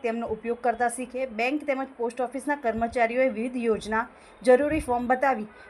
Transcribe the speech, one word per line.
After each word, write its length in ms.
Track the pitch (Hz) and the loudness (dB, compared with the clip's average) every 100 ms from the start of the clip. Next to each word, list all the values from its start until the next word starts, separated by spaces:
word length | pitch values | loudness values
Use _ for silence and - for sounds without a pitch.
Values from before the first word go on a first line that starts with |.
તેમનો 240 | 233 226 233 | -4 -4 -4
ઉપયોગ 340 | 220 226 233 | -6 -4 -2
કરતા 280 | 247 226 240 | -2 0 0
શીખે. 360 | 240 247 247 262 | -2 -8 -6 -6
બેંક 400 | 214 240 294 294 | -2 -2 -2 -2
તેમજ 220 | 269 269 - | -2 -4 -4
પોસ્ટ 240 | 233 233 | -4 -2
ઓફિસના 340 | 247 269 269 285 | -4 -4 -4 -2
કર્મચારીઓએ 760 | 247 220 233 247 226 240 262 | -2 -2 0 2 2 2 0
વિવિધ 280 | 214 247 247 | 0 -4 -2
યોજના, 480 | 233 208 202 220 240 - - - | 0 0 0 -2 -4 -8 -20 -2
જરૂરી 380 | 214 254 294 311 | 6 6 6 0
ફોર્મ 280 | - 240 240 | 0 -2 0
બતાવી 400 | 254 277 233 214 - - | 2 2 0 -4 -14 -20